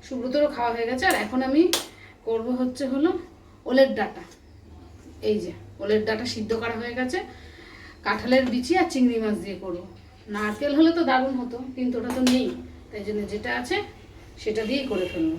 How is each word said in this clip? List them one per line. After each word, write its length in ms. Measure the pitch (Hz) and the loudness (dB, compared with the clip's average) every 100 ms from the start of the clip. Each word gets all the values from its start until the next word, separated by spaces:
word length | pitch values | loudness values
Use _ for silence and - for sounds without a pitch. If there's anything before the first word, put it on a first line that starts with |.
| - | -8
সুব্রতরও 440 | 254 254 294 294 247 | -6 0 2 2 2
খাওয়া 160 | 240 233 | -2 0
হয়ে 120 | 233 | -2
গেছে। 140 | 262 381 | 2 2
আর 60 | 220 | 2
এখন 160 | 208 254 262 | 0 0 2
আমি 120 | 285 370 - - - - - - | 4 4 2 -4 -18 -20 -12 -4
করব 200 | 226 233 254 | -2 -2 -2
হচ্ছে 240 | 254 254 269 | -2 -2 -4
হলো 160 | 277 330 370 - - - - - | 0 0 0 -8 -20 -20 -14 2
ওলের 200 | 254 269 214 | 6 6 4
ডাঁটা। 260 | 202 - - - - - - - - - - - 214 | -4 -6 -18 -20 -20 -20 -20 -20 -20 -20 -20 -6 -2
এই 80 | 208 | 0
যে 80 | 175 - - - | -2 -10 -18 -8
ওলের 200 | 202 214 214 | 0 2 2
ডাঁটা 180 | 220 247 | -2 -4
সিদ্ধ 180 | 233 214 226 | -6 -2 -2
করা 140 | 226 226 | -2 -4
হয়ে 120 | 240 240 | -6 -4
গেছে, 180 | 254 349 - - - - - - - - 202 | -2 -2 -6 -14 -20 -20 -20 -20 -20 -8 -4
কাঁঠালের 380 | - 240 262 247 | -2 4 4 4
বিচি 200 | 247 - 370 | -2 2 2
আর 60 | 339 | 2
চিংড়ি 240 | 269 247 226 | 4 4 4
মাছ 120 | 220 202 196 | 0 -2 -6
দিয়ে 120 | 180 | -8
করব। 160 | 185 175 190 - - - - 208 | -8 -8 -10 -20 -20 -20 -8 -4
নারকেল 360 | 214 214 285 285 | -4 -2 0 6
হলে 120 | 320 339 | 6 6
তো 40 | 269 | 2
দারুণ 240 | 262 269 254 | 2 2 -2
হতো, 160 | 240 240 262 262 | -6 -8 -10 -4
কিন্তু 200 | 247 233 | -2 -2
ওটা 120 | 247 262 | -4 2
তো 40 | 254 | 4
নেই, 140 | 254 214 165 - - - | 4 2 -4 -14 -18 -14
তাই 120 | 214 202 | -10 -6
জন্য 140 | 208 190 | -4 -4
যেটা 180 | 208 240 247 | -6 -4 -6
আছে 160 | 247 392 - - - - - - | -2 -2 -4 -14 -20 -20 -20 -8
সেটা 180 | 220 214 214 | -4 -2 0
দিয়েই 160 | 277 254 | -2 -2
করে 140 | 196 180 | -2 -2
ফেলবো। 260 | 175 160 | 0 -2